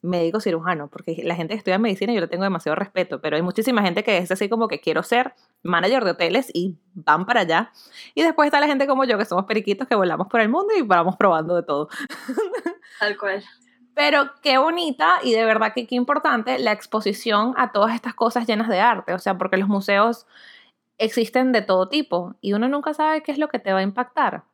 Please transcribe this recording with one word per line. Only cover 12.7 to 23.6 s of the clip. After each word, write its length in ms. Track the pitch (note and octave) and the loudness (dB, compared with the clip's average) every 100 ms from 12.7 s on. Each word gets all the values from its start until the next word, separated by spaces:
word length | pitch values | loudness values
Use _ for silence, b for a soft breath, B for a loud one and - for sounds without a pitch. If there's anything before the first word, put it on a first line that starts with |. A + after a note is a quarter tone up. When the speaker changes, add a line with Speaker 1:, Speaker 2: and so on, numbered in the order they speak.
| F4+ B B | -10 B B
Speaker 2:
Tal 180 | G#3 G3+ | -4 -4
cual. 260 | G3+ G3 - b b b _ - | -4 -6 -8 b b b _ 0
Speaker 1:
Pero 360 | D4 C#4+ C#4 - | 2 4 0 -2
qué 160 | D4 C4 | 2 4
bonita 600 | D4+ E4+ E4 B3+ D#4 F4+ | 4 0 -4 0 2 2
y 100 | B3+ | 2
de 100 | A3+ | 2
verdad 300 | A3+ A3 A3 | 2 2 0
que 120 | A#3 A#3 | -2 -4
qué 100 | B3 | -2
importante 640 | B3 D4 D#4 B3+ A3 B3+ | 0 0 0 0 -2 -2
la 120 | A#3 | 0
exposición 840 | G#3 - A3 G#3+ G3+ A#3 G#3 A3+ C4 | -2 -2 -4 -2 -4 0 0 0 0
a 160 | B3 | -2
todas 200 | G#3 G#3+ | 2 0
estas 200 | A#3 - | 0 -6
cosas 320 | - A#3 A#3+ A#3 | -2 0 0 -2
llenas 220 | G#3+ A3+ | -2 0
de 100 | F3+ | 2
arte, 340 | A3+ G#3+ - | 2 2 -2
o 60 | F3+ | -4
sea, 180 | G3 F#3 | -2 -2
porque 200 | F#3+ F#3+ | 0 0
los 100 | G3 | 2
museos 580 | G3+ G3 G3+ A3 A#3 _ B B B B B _ _ | 0 2 2 4 0 _ B B B B B _ _
existen 540 | A3 A#3 A3+ B3+ B3+ | -2 0 0 2 2
de 100 | A#3 | 2
todo 280 | G3 F#3 F#3 | 2 2 2
tipo 460 | C#4+ - F3 F3+ - | -2 -2 -4 -4 -8
y 140 | G3+ | -4
uno 160 | G3+ A#3+ | 0 0
nunca 240 | C#4+ D4 | -2 -4
sabe 300 | D4+ D#4 D#4 | -2 0 0
qué 80 | D4+ | -2
es 40 | C#4+ | -4
lo 120 | D4+ | -2
que 100 | |
te 140 | - | -4